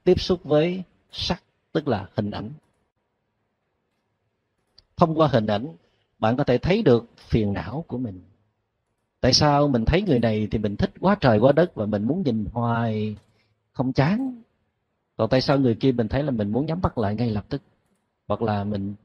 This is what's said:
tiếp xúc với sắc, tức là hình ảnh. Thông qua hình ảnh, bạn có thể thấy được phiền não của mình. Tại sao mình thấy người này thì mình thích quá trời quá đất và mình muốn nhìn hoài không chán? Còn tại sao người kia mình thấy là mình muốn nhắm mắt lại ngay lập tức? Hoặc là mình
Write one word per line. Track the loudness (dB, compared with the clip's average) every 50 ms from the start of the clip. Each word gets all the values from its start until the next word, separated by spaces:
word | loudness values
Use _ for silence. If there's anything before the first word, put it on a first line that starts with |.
| _
tiếp | 2 2 2
xúc | 2 -2 -2 -4 0
với | 0 2 2 2 2 -2 -6 -10 -12 _ _ _ _
sắc, | _ -10 -4 -4 -4 -6 _ _ _ _ _ _
tức | _ -4 -2 0
là | -2 -2 -4 -8 _
hình | -4 -4 -4
ảnh. | -4 -8 -10 -12 -14 -16 _ _ _ _ _ _ _ _ _ _ _ _ _ _ _ _ _ _ _ _ _ _ _ _ _ _ _ _ _ _ _ _ _ _ _ _ _ _ _ _ _ _ _ _ _ _ _
Thông | 2 2 2 4 2
qua | 2 4
hình | 4 2 0 2
ảnh, | -2 -2 -4 -8 -14 -18 _ _ _ _ _ _ _ _
bạn | 0 0 0 0
có | 2
thể | 0 0 0
thấy | 2 0 0 2
được | 4 4 4 4 2 -2 _ _
phiền | -14 -2 0 0 0 0 -2
não | -4 -6 -8 -10 -10 -10 -8
của | -8 -8
mình. | -8 -8 -10 -12 -18 _ _ _ _ _ _ _ _ _ _ _ _ _ _ _ _ _ _ _
Tại | 0 2 2
sao | 4 4 4 4 4 2 2
mình | 2 0 0
thấy | 2 2 2
người | 2 2 2 2
này | 2 2 0 0 -2 -2
thì | -2 -2
mình | -2 -2 -4
thích | -2 -4 -6 -4 -2
quá | 0 0 0
trời | 2 2 2 4 6
quá | 6 4
đất | 4 4 2 0 0
và | -6 -4
mình | -2 -2 -2 -2
muốn | -2 -2 -2 -2
nhìn | -2 -2 -2 -4 -6 -6
hoài | -4 -2 -2 -2 -2 -2 -2 -2 -4 -4 -6 -6 -10 _ _ _ _ _ _ _ _ _ _
không | _ -6 -4 -4 0
chán? | 0 2 2 2 0 -2 -6 -8 -10 -18 _ _ _ _ _ _ _ _ _ _ _ _ _ _
Còn | _ -2 2
tại | 2 0
sao | 2 2 2 2
người | 2 2 0
kia | 2 2 0
mình | 2 2 -2 -2
thấy | -2 -2 -2
là | -2
mình | -2 -2 -2 -2
muốn | -2 -2 -2
nhắm | -2 -4 -2
mắt | -4 -4 -2 -2
lại | -2 -2 -2
ngay | -2 -2 -2
lập | -2 -4 -6 -6
tức? | -8 -10 -10 _ _ _ _ _ _ _ _ _ _ _ _ _
Hoặc | -6 -4
là | -2 -2 -2 -2 -4
mình | -4 -4 -6 -6 -8 -10 -12